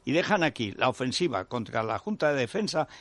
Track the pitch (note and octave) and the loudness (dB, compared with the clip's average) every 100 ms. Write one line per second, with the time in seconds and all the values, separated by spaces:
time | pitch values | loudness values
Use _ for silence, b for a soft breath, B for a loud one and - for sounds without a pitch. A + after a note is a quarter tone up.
0 | - D3 - G3+ D#3+ - G#2+ - B2 A#2+ | 0 2 4 4 2 0 -4 0 0 2
1 | B2+ A#2+ F3 G2+ F#2 A#2+ A2 A#2 A2 A2+ | -2 0 0 -2 -4 -6 -4 -2 -2 -4
2 | - G#3+ D3+ C#3+ A#2+ G3 G#3 D#3 D3+ B | -4 0 2 2 0 -2 -2 -2 -2 B